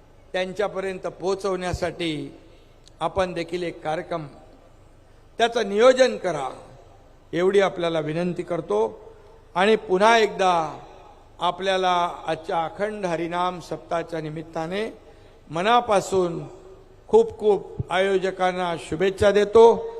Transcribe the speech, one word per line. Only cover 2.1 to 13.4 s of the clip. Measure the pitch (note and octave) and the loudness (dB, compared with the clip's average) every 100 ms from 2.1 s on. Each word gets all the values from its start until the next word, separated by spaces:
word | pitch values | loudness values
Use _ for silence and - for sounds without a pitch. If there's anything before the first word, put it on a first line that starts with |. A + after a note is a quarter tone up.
| D3 C#3 - - - - - - - | -6 -8 -14 -20 -20 -20 -20 -20 -8
आपण | E3 G3 F#3 | -4 -2 -4
देखील | E3+ E3 F3+ | -4 -6 -6
एक | F3 - | -6 -8
कार्यक्रम, | D#3 E3 F3 E3+ D3 - - - - - - - - - - - | -8 -8 -6 -10 -10 -16 -20 -20 -20 -20 -20 -20 -20 -20 -14 -2
त्याचं | A3+ A#3 G3+ | 0 0 -2
नियोजन | G3+ B3 B3+ B3+ G#3+ | 6 6 8 4 2
करा, | F#3 D3+ C3 - - - - - - - - | -4 -4 -6 -10 -18 -20 -20 -20 -20 -20 -8
एवढी | D#3+ F#3 G3+ | -2 2 4
आपल्याला | F#3+ - E3+ E3 | 2 0 -2 -2
विनंती | D3+ D#3 F3+ E3+ | -2 -2 -4 -4
करतो. | E3 E3+ E3 G#3 A3 - - - - - - E3+ | -6 -6 -2 -2 -2 -4 -18 -20 -20 -20 -8 0
आणि | G3 A3 | 2 2
पुन्हा | A3 F#3 G#3+ A#3 | 2 2 4 4
एकदा | G#3 F3+ F#3 E3+ D#3 C#3 - - - - - - | 2 2 0 2 -2 -8 -18 -20 -20 -20 -20 -6
आपल्याला | E3+ F3 F#3+ F#3+ F#3 F3+ F3 C#3+ - | -4 -2 -2 0 2 2 0 -4 -6
आजच्या | D#3+ D#3+ F3 | -6 -4 -4
अखंड | D#3+ - G#3 G#3+ F#3 | -4 -4 -6 -4 -4
हरिनाम | D#3+ E3 F3 | -4 -4 -2